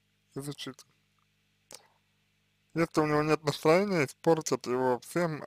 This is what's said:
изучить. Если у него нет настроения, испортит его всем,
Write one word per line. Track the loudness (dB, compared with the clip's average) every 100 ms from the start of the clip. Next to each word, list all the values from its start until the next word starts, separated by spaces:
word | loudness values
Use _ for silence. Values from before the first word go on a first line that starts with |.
| _ _ _ -12
изучить. | -10 -10 -12 -16 -20 _ _ _ _ _ _ _ -20 -20 _ _ _ _ _ _ _ _ _
Если | -4 -2 0
у | 2
него | 2
нет | 2 0
настроения, | 0 0 4 4 4 0 -2
испортит | -2 0 2 0 -4 -2
его | 0 0 0
всем, | -2 -4 -4 -4